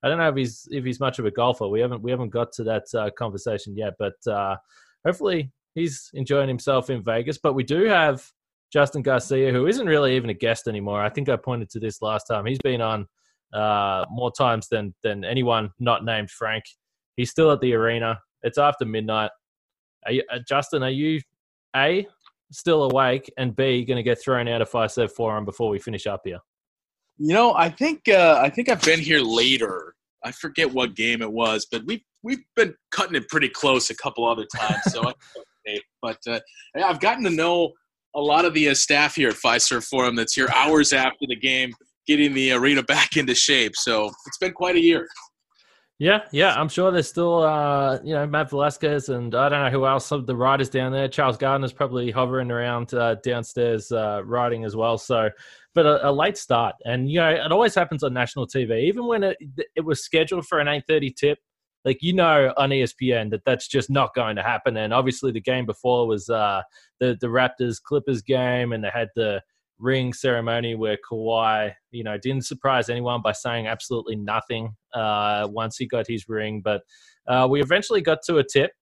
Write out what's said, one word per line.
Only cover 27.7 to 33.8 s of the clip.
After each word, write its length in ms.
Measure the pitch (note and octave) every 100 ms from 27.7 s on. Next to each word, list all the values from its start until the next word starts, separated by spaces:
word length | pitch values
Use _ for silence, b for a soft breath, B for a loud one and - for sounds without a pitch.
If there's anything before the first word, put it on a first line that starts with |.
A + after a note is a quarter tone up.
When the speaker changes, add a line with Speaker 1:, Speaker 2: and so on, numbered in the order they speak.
| E3+ C#4+ D4+ -
Speaker 2:
uh, 300 | G3 E3+ D3
I 80 | C3+
think 220 | D3 B3
I've 100 | A3
been 200 | - E3
here 200 | D3+ D#3
later. 720 | A#2+ A2+ B2+ C3 A2 F#2 D#2+ _ _ _
I 60 | A2+
forget 420 | B2+ D#3+ D3 D#3
what 220 | C3 B2
game 260 | G2 A2+ A#2
it 100 | A2+
was, 360 | A2 A2+ A2 -
but 120 | A#2
we've, 160 | A#2 A3 _ _
we've 220 | A3 C4 - -
been 180 | G#3 D3+ _
cutting 260 | - G3 D#3+
it 120 | A2+
pretty 200 | D#3 C3+
close 420 | - C#3+ C3